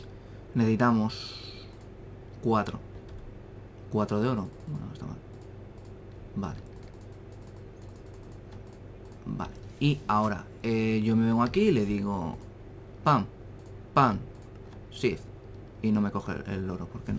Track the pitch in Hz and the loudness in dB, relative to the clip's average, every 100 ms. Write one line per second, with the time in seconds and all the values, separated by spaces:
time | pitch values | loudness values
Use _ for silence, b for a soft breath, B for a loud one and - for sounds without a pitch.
0 | - B B B - 123 110 110 120 113 | -10 B B B 0 4 6 8 8 8
1 | 110 - - - - - - - - - | 6 0 -8 -10 -12 -12 -14 -14 -14 -14
2 | - - - - 113 110 98 - - - | -14 -14 -14 -2 4 4 2 -4 -10 -14
3 | - - - - - - - - - 107 | -12 -12 -12 -14 -14 -14 -16 -14 -2 0
4 | 104 104 123 117 - - - 147 - - | 2 4 4 2 -2 -6 -8 -6 -6 -8
5 | - - - - - - - - - - | -8 -10 -12 -14 -14 -14 -14 -14 -14 -14
6 | - - - 98 95 - - - - - | -14 -14 -8 -4 -4 -6 -10 -14 -14 -14
7 | - - - - - - - - - - | -14 -14 -14 -14 -14 -14 -14 -14 -14 -14
8 | - - - - - - - - - - | -14 -14 -14 -14 -14 -14 -14 -14 -14 -14
9 | - - - 104 87 - - - 143 147 | -14 -10 -6 -4 -4 -8 -14 4 4 4
10 | - 107 107 95 - - 113 113 110 110 | 4 4 4 0 -6 -4 2 4 4 6
11 | 107 113 113 113 123 190 214 131 101 101 | 6 8 8 6 6 6 8 6 4 2
12 | 101 98 80 - - - - - - - | 2 0 -2 -4 -10 -14 -14 -14 -14 0
13 | 151 131 98 - - - - - - 147 | 4 4 4 -6 -14 -14 -14 -14 2 6
14 | 127 95 - - - - - - - - | 6 6 -2 -12 -14 -14 -14 -14 -14 0
15 | 120 80 - - - - - - 110 107 | 0 0 -4 -14 -14 -14 -14 -2 2 4
16 | 101 98 98 80 95 98 95 90 87 120 | 4 0 -2 -4 -4 -2 -2 -4 -6 -8
17 | - | -4